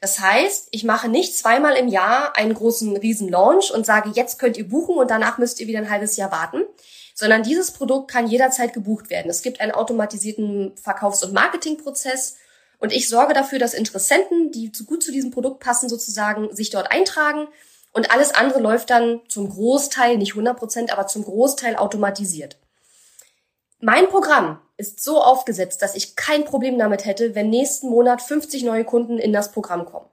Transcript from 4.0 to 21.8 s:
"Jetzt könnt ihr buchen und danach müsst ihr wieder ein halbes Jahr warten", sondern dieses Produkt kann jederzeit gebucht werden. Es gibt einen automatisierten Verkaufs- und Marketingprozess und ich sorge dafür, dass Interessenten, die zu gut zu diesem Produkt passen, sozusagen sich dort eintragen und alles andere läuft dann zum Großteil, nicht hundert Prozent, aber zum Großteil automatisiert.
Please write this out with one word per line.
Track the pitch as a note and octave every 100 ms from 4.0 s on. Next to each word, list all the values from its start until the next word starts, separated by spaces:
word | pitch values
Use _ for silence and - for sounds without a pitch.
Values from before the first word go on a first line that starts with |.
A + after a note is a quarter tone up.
| G#3+ G#3+
"Jetzt | B3 -
könnt | B3 A3+
ihr | F#3+
buchen | B3 E4 E4+
und | B3+
danach | A3 A3 A#3
müsst | A#3+ -
ihr | A3+
wieder | A3
ein | G#3+
halbes | G#3 G#3 -
Jahr | G3
warten", | D#3+ E3 C#4 G#4 - _ - -
sondern | - G#3+ A3
dieses | A3 D#4+ F#4
Produkt | - C#4 C4+ C4+
kann | B3 A#3
jederzeit | A#3 C4 C4 A#3+
gebucht | A#3+ G3+ G#3+ -
werden. | F3 E3+
Es | F3
gibt | B3+ B3+
einen | G#3+
automatisierten | G3+ A3 A#3 G#3 G#3 G#3+ G#3+ G#3+ G3+ F#3+ -
Verkaufs- | - F#3+ G3+ G3+
und | F#3+
Marketingprozess | G3 D#4+ F4 D#4+ D4+ C#4 C4 C4+ C4 - - _ _ _ _
und | A3
ich | B3+ -
sorge | A#3 C#4+
dafür, | D4 C4+ C4+
dass | A#3+
Interessenten, | - A3 G3 - D4 F#4+ E4+ D#4+
die | A#3 A3+
zu | - G#3+
gut | E4
zu | D#4+
diesem | C4+ C4+
Produkt | B3 B3+ C4+
passen, | B3+ A#3+ B3+
sozusagen | A#3 - G#3 G#3 G#3+ G#3+ -
sich | A3
dort | G3+ F3+
eintragen | D4 F#4+ - D4+ D4 D4+ _ _ _ _
und | - A3+
alles | A#3+ C#4+
andere | - B3+ C4+
läuft | A3 A#3 -
dann | A#3+ A#3 A#3 _
zum | - G3+
Großteil, | F#3 A3 C#4 C#4 - A#3+ A#3
nicht | G3+ G#3+
hundert | A3+ B3
Prozent, | A3 A#3 A#3
aber | G#3 G3
zum | G#3+ G#3
Großteil | F#3+ C4+ C4+ B3
automatisiert. | A3+